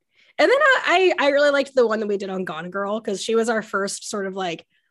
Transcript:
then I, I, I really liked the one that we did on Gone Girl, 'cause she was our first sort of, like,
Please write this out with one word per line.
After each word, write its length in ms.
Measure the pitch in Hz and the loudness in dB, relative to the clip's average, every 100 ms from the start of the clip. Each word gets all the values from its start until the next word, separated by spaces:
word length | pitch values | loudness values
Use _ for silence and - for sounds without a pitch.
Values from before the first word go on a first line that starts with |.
| _ _ _ - | _ _ _ 0
then 100 | 311 | 4
I, 640 | 523 605 523 - 349 370 285 | 4 4 2 2 2 2 2
I, 60 | 285 | 2
I 20 | |
really 220 | 285 294 | 4 4
liked 240 | 277 269 262 | 2 0 2
the 100 | 226 | 2
one 140 | 220 | 0
that 80 | 208 | -2
we 80 | 202 | -4
did 140 | 190 | -4
on 140 | 185 | -6
Gone 260 | 185 156 180 | -6 -8 -8
Girl, 300 | 196 202 214 | -6 -4 -4
'cause 220 | 220 190 | -6 -6
she 140 | - 226 | 0 0
was 120 | 226 | 0
our 140 | 220 | -2
first 460 | 214 196 196 - - | -2 -4 -4 -6 -10
sort 160 | 214 190 | -8 -8
of, 80 | |
like, 320 | 190 185 165 - _ _ | -6 -6 -6 -14 _ _